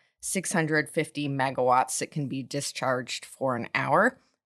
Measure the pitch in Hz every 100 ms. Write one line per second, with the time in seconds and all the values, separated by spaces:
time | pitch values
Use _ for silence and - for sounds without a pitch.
0 | _ _ - 190 - 180 156 156 151 165
1 | 151 147 147 139 135 131 127 127 - -
2 | - 156 131 131 123 143 - - 127 127
3 | 117 - - - 131 120 - 127 135 156
4 | 233 - _ _